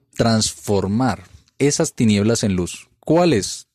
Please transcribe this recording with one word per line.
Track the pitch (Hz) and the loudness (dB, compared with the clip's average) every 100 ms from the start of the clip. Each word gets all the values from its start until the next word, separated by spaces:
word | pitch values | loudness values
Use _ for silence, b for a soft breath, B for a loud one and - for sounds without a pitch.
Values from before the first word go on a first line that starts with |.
| _ - | _ -4
transformar | 117 113 104 - - 101 95 107 127 - - - _ _ | 0 2 0 -6 -2 -2 0 0 -2 -4 -10 -20 _ _
esas | 139 143 160 | -2 0 -4
tinieblas | - 117 104 107 117 | 0 0 2 2 0
en | 107 92 | 0 -2
luz. | 87 - - _ | -4 -8 -20 _
¿Cuáles? | - 160 175 117 90 - - | 0 2 4 2 -2 -10 -16